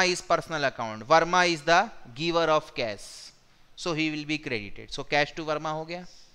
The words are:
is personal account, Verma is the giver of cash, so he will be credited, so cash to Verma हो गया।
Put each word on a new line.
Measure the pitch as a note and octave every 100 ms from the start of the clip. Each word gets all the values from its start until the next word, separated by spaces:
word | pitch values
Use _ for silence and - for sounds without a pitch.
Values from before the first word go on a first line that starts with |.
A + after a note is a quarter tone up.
| F3+
is | E3+
personal | - E3+ - D#3 C3+
account, | - A2+ G#2+ A#2
Verma | D#3+ E3 F3+ F3+
is | D#3+
the | D3 F3 G#3+ - B2+ A#2
giver | E3+ E3 D#3+
of | D#3 - -
cash, | A2+ G2 - - - - _ _ - -
so | F3+
he | D#3 D#3
will | D3+ D3
be | D3+
credited, | C#3+ A#2 G2+ - A2+
so | - -
cash | D3 D3 -
to | D#3
Verma | D3+ D#3
हो | D#3 D#3+
गया। | F3 F3+ - -